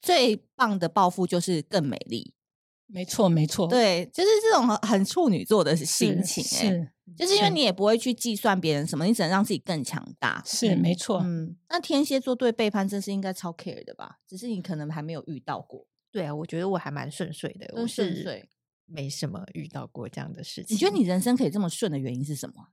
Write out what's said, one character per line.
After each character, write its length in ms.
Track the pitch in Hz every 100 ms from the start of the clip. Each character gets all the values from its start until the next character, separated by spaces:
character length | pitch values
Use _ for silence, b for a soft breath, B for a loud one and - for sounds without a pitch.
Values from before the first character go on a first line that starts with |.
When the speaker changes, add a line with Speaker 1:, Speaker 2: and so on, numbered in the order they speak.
Speaker 1:
最 340 | - 349 254 214 _ _
棒 220 | 240 196
的 100 | 170
报 200 | 208 185
复 180 | 180 180
就 120 | 175
是 240 | 175 170
更 240 | - 196 143
美 100 | - -
丽。” 260 | - - _ _ _ _ _ _
Speaker 2:
没 160 | 190
错， 240 | 180 - 196
没 180 | 165 156
错。 220 | - 175
Speaker 1:
对， 400 | 247 226 170 190
就 100 | -
是 60 | 381 440
这 140 | 453 392
种 100 | 247
很， 100 | 214
很 260 | 202 208
处 240 | 196 - 330
女 160 | 170
座 180 | - 214
的 140 | 165 160
心 460 | 165 - 220 185
情 200 | 180 -
欸。 240 | - - 214
Speaker 2:
是， 20 |
是。 240 | 180 156 _ - 170
Speaker 1:
就 100 | 349
是 100 | 403
因 60 |
为 80 | 403
你 100 | 339
也 100 | 254
不 140 | 180
会 140 | 202 233
去 160 | 254
计 200 | 240 240
算 240 | 208 233 190
别 160 | 165
人 120 | 147 156
什 120 | 151
么， 60 |
你 80 | 170
只 100 | 226
能 80 | 165
让 140 | 190
自 80 | 202
己 60 | 180
更 260 | - 165
强 180 | 127 156 - -
大。 240 | 123 - -
Speaker 2:
是， 280 | - 226
没 200 | 170 170
错。 260 | 175 - 190
Speaker 1:
嗯， 320 | 180 170 160 170 _
那 100 | 349
天 240 | - 285
蝎 160 | 294 269
座 160 | 262
对 160 | 247 247
背 200 | 226 220
叛 180 | 208 196
真 120 | 202
是 120 | 196
应 80 | 196
该 100 | 190
超 200 | 185 180
care 320 | 170 - -
的 100 | -
吧？ 240 | - - - _
只 100 | 185
是 100 | 233
你 140 | 214
可 140 | 175 160
能 120 | 151
还 120 | 156
没 100 | 151
有 100 | 165 -
遇 120 | 147
到 220 | - 117
过。 260 | - - _ _ _
Speaker 3:
对 140 | 220
啊， 100 | 156
我 120 | 147 165
觉 120 | 160
得 100 | 185
我 80 | 190
还 120 | -
蛮 200 | 143 127
顺 200 | - 165
遂 200 | 156 - 185
的， 60 | -
Speaker 1:
更 120 | - 233
顺 280 | - 196 -
遂。 20 |
Speaker 3:
我 160 | - 117
是 80 | - _ _ _ _
没 220 | 165 139
什 200 | 143 147
么 160 | 185 190
遇 160 | 160 156
到 180 | 143 127
过 220 | - 117
这 120 | -
样 120 | -
的 100 | -
事 220 | - -
情。 100 | -
Speaker 1:
你 40 | 214
觉 120 | 370
得 60 | 403
你 60 |
人 160 | 190 180
生 160 | 226 247
可 80 |
以 60 | 220
这 100 | 190
么 80 | 185
顺 240 | - 214
的 60 | 147
原 160 | 131
因 100 | 123
是 100 | 143
什 140 | 143 -
么？ 60 | - -